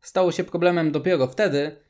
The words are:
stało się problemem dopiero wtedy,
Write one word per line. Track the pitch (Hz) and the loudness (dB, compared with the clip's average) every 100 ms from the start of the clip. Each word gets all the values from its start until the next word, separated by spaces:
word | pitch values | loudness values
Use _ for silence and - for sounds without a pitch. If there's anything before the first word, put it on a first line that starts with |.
stało | - - 180 | -4 0 0
się | 165 | 0
problemem | 175 170 180 175 160 | -4 0 2 2 0
dopiero | 156 160 175 131 | 0 0 0 0
wtedy, | - 208 143 147 156 _ | 0 0 0 -4 -8 _